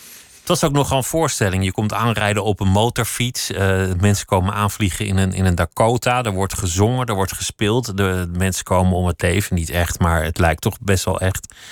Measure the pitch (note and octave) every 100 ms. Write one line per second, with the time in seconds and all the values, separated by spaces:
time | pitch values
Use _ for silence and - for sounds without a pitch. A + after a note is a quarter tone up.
0 | - - - - - F3+ E3 C#3+ C3 C3+
1 | - D#3+ D3 - G2+ F#2 F#2+ G2+ G#2+ G2+
2 | A#2 G#2+ G#2 G#2 G#2+ G2 G2 G2+ A#2+ -
3 | G#2+ - B2 - - F2+ G2 F#2+ F#2+ F2
4 | G2+ G2+ - F#2+ F#2+ G#2 G#2 - G2+ -
5 | G#2 F#2+ F#2+ F#2 F#2 F2 E2+ - A2+ A#2+
6 | B2 B2 A2+ F#2+ F#2+ - F#2 F2 G#2+ B2+
7 | A#2+ G2 F#2+ - - - G#2 B2+ A#2 F#2+
8 | G2 F#2 F2 F2 F#2+ F2+ - F#2 F#2 F2+
9 | F2+ E2 F2+ G2 - F2 D#2 F2 F2 -
10 | F2 E2 D#2+ D#2+ E2 D#2 G#2+ - - F#2+
11 | - F2+ F#2 - - - -